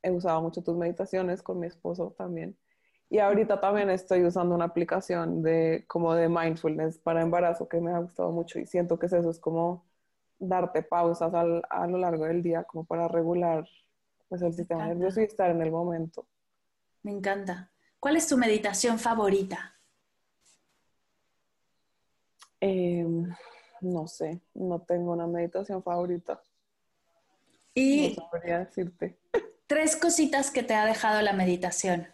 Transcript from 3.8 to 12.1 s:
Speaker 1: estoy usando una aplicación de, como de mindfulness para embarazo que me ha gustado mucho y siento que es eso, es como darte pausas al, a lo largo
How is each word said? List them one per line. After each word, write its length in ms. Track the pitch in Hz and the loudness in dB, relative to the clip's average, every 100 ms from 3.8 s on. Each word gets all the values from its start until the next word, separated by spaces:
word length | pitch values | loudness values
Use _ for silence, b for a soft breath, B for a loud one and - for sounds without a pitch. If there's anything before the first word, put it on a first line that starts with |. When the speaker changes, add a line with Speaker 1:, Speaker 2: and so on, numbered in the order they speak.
| 202 | 2
Speaker 1:
estoy 340 | 185 185 185 | 0 2 4
usando 300 | 175 180 175 | 4 2 2
una 100 | 175 170 | 2 0
aplicación 760 | 175 170 185 - 175 165 165 | 0 0 -2 -2 -4 -2 0
de, 420 | 160 165 160 160 - | 2 4 4 0 -2
como 260 | 175 170 | -2 2
de 140 | 165 165 | 4 4
mindfulness 720 | 170 165 165 165 156 160 160 | 2 0 0 -2 -2 -2 -2
para 240 | - 165 | -2 2
embarazo 460 | 165 170 175 170 170 | 2 2 2 0 -2
que 120 | 170 | -2
me 120 | 170 | 0
ha 60 | 175 | -2
gustado 320 | 175 - 180 | -4 -4 -2
mucho 260 | 170 170 170 | -2 -4 -8
y 80 | - | -4
siento 320 | 180 175 170 | -2 0 0
que 80 | 175 | 2
es 60 | |
eso, 180 | 180 170 | 2 0
es 80 | 165 | -2
como 440 | - 165 170 175 _ _ _ _ _ _ | -2 0 -2 -4 _ _ _ _ _ _
darte 440 | 185 185 180 156 | -2 0 0 -2
pausas 520 | 165 175 170 170 165 | -2 2 2 2 0
al, 280 | 175 170 170 - | 2 2 0 -2
a 160 | 185 175 | -4 -2
lo 120 | 185 | 0
largo 260 | 180 | 0